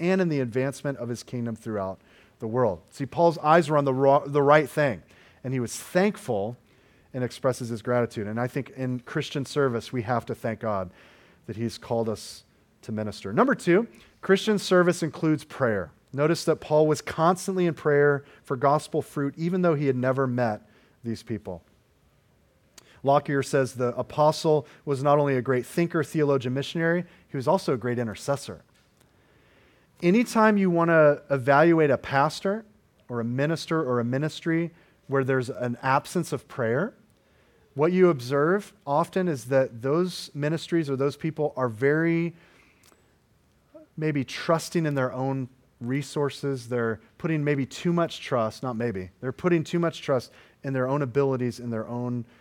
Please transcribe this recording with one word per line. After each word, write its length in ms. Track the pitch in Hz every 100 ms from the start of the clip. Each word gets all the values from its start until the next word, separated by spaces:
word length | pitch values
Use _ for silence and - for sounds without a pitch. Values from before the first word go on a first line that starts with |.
and 200 | 170 190
in 80 | 175
the 120 | 143
advancement 580 | 123 123 135 135 143 135
of 100 | 120
his 140 | 117
kingdom 320 | - 123 117
throughout 460 | 110 117 107 95 95 _ _ _ _
the 80 | 113
world. 320 | 120 117 87 -
See, 160 | - 135
Paul's 320 | - 170 160
eyes 320 | 151 170 147
were 80 | 151
on 60 |
the 100 | 139
ro-, 300 | 131 139 143 143
the 160 | 147
right 260 | 143 151 139
thing, 340 | - 143 92 - - - _
and 100 | 127
he 60 | 131
was 160 | 117 -
thankful 800 | - 180 208 - - 107 104 123 _ _ _ _ _
and 80 | 131
expresses 460 | 123 - 135 120 120
his 140 | 117
gratitude. 440 | 127 123 120 117 104
And 140 | 113
I 80 | 123
think 220 | 143 117
in 300 | - 127 123
Christian 440 | - 160 - 147 127
service, 460 | 147 135 117 -
we 100 | 131
have 240 | 104 120 -
to 80 |
thank 260 | 113 120 110
God 300 | 113 101 90 - - - _ _ -
that 100 | 104
he's 220 | 117 -
called 300 | - 117 113
us 360 | 104 - - _ _ _ _
to 100 | -
minister. 400 | 110 107 98 98
Number 220 | 123 269
two, 320 | - 175 175 233 - - _
Christian 360 | - 190 220 202
service 440 | - 180 175 170
includes 420 | 151 - 160 151
prayer. 480 | - - 127 101 85 - _
Notice 320 | 131 151 165
that 120 | - 151
Paul 300 | - 151 156
was 140 | 147
constantly 680 | - - 165 190 - 185 175
in 80 |
prayer 500 | - 156 143 143 143 - -
for 140 | - 131
gospel 460 | 139 147 - 156
fruit, 320 | - - 143 143
even 260 | 170 185
though 120 | 180
he 120 | 147 143
had 100 | 123
never 300 | 127 131 131
met 360 | 123 120 107 - _ _ _
these 180 | 117 110
people. 400 | - 107 - 87 - _ _ _ _ _ _ _ _ _ _ - _ _
Lockyer 400 | 135 143 151 139
says 300 | 131 143 131
the 240 | 117 120 123
apostle 680 | 120 - 151 156 165 151 - -
was 180 | - 139
not 160 | 143 147
only 180 | 143 131
a 60 |
great 220 | 123 127
thinker, 400 | 123 - 170 170
theologian, 480 | 151 160 143 139 123
missionary, 520 | 131 139 170 165 175 175 - _
he 80 | 139
was 120 | 127
also 240 | 185 -
a 60 | 131
great 200 | 120 120
intercessor. 640 | 117 95 - 139 - 82 - _ _ _ _ _ _ _ _ _ _ _ _ _
Anytime 560 | 175 214 233 226 220 208
you 100 | 190
want 200 | 170 165
to 320 | 165 151 143 -
evaluate 600 | 139 123 139 170 160 151
a 60 | 123
pastor 680 | - 139 151 - 196 220 214 _ _ _ -
or 120 | 120
a 40 |
minister 580 | 113 127 147 - - 160
or 180 | 127 123
a 40 |
ministry 680 | 117 131 151 - 170 165 170 - _ _ -
where 180 | 135
there's 240 | 131 135 120
an 300 | 123 123 120
absence 500 | 135 139 - 185 156
of 140 | 139 -
prayer, 440 | - 113 123 190 - _ _ _ _ _ _ _
what 180 | 135 160
you 180 | 185 180
observe 640 | 143 120 143 156 202 202 - -
often 420 | 147 165 190 180
is 180 | 135 120
that 340 | 135 131 117
those 500 | 131 160 185 - -
ministries 560 | 147 147 165 - 170 143
or 60 | 131
those 200 | 139 -
people 380 | 160 151 147 -
are 120 | 127
very 640 | 107 139 151 170 165 170 165 _ _ _ _ _ _ _ _ _ _ _ _ _ 320 - -
maybe 280 | 156 147
trusting 600 | 123 - - 160 - 175
in 100 | 156
their 180 | 139 127
own 360 | 127 135 135 127 - _ _
resources. 880 | 120 135 143 156 143 - 143 135 117
They're 320 | 123 117 107 - -
putting 260 | 165 156
maybe 220 | 147 143
too 280 | 127 - 175
much 280 | 170 165 -
trust, 420 | - 123 110 -
not 140 | 131 110
maybe, 340 | 120 95 92 -
they're 120 | 127
putting 320 | - 180 170
too 140 | 139 170
much 240 | 170 -
trust 280 | - 131 - - - _
in 100 | 139
their 160 | 135 127
own 120 | 143
abilities, 580 | 135 139 139 131 123 117
in 120 | 120
their 160 | 113 104
own, 360 | 120 123 123 113 _